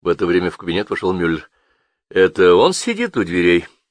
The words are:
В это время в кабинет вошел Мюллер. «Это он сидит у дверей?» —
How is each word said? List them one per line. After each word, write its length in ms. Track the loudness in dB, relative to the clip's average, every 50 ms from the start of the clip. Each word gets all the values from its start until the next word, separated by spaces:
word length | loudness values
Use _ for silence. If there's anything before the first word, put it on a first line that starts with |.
В 80 | _ -4
это 180 | -2 -2 -2
время 240 | 0 0 0 -2 -2
в 60 | -8
кабинет 340 | -8 -10 -6 -6 -6 -6 -6
вошел 220 | -8 -6 -4 -4
Мюллер. 380 | -4 -2 -2 -2 -2 -4 -8 _ _ _ _ _ _ _ _ _ _ _ _ _
«Это 460 | 0 2 2 2 2 2 4 4 6
он 180 | 6 4 2
сидит 440 | 0 -2 -6 -6 -4 -4 -6 -6 -4
у 80 | -6 -6
дверей?» — 420 | -4 -2 0 2 2 2 0 -2 -6 _ _ _ _